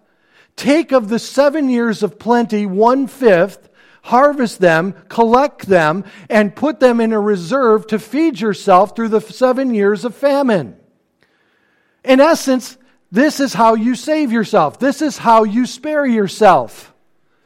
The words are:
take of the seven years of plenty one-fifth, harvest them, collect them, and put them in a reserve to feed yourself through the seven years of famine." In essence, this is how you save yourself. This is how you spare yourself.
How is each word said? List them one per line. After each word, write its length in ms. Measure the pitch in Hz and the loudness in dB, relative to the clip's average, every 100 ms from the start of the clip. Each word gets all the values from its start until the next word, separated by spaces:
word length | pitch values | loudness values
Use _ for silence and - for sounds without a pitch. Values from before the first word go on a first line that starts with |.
| _ _ _ _ _ | _ _ _ _ _
take 360 | - 208 302 - | -6 0 0 0
of 200 | 262 202 | -2 0
the 80 | 226 | -4
seven 500 | - - 285 302 269 | -4 0 0 0 -2
years 340 | 240 233 196 | -2 -2 -2
of 160 | 208 - | -6 -6
plenty 460 | 214 240 233 208 | -2 -2 0 -2
one-fifth, 1040 | 208 185 226 269 269 - 247 170 196 - _ _ _ _ | -2 0 2 0 -2 -2 2 2 2 -4 _ _ _ _
harvest 560 | - 240 285 285 233 - | -2 2 2 2 -4 0
them, 340 | 180 160 190 - - | 2 2 -2 -8 -8
collect 580 | - 226 247 285 - - | -2 2 2 0 -4 0
them, 360 | 180 156 185 - - - | 2 2 -2 -8 -16 -4
and 260 | 226 208 - | 0 0 -2
put 240 | 285 311 | -6 2
them 200 | 254 233 | 2 2
in 120 | 226 | 0
a 80 | 220 | -2
reserve 680 | 208 202 165 269 240 214 220 | -2 -2 -2 -2 2 0 0
to 100 | 214 | -8
feed 420 | - 277 330 220 | -4 -2 -2 -2
yourself 560 | 220 190 - 185 208 - | -4 -2 4 4 4 -2
through 120 | 226 | -2
the 120 | 214 | -2
seven 540 | 214 - 254 254 269 | -4 -2 -2 0 -2
years 300 | 220 202 208 | 0 0 0
of 100 | 233 | -4
famine." 600 | - 285 277 269 196 117 - _ _ _ _ _ _ _ _ _ _ _ _ | -4 -2 0 0 -2 -4 -14 _ _ _ _ _ _ _ _ _ _ _ _
In 160 | 240 262 | -2 2
essence, 580 | 302 311 - 254 - - _ _ _ | 2 0 -2 -4 -6 -18 _ _ _
this 300 | 185 294 - | -2 0 0
is 140 | 269 | -4
how 200 | 175 226 | 0 2
you 200 | 226 233 247 | 2 0 -4
save 340 | - 311 285 | -2 -2 -2
yourself. 480 | 233 196 202 147 - | -2 0 0 0 0
This 240 | 262 - | -4 -2
is 160 | 311 - | -4 -4
how 260 | 226 226 | 2 2
you 220 | 220 220 247 | 2 -2 -4
spare 400 | - 302 302 277 | -6 -6 -2 0
yourself. 880 | 226 196 - 208 151 113 - - _ _ _ _ _ | 0 -2 2 4 4 0 -12 -20 _ _ _ _ _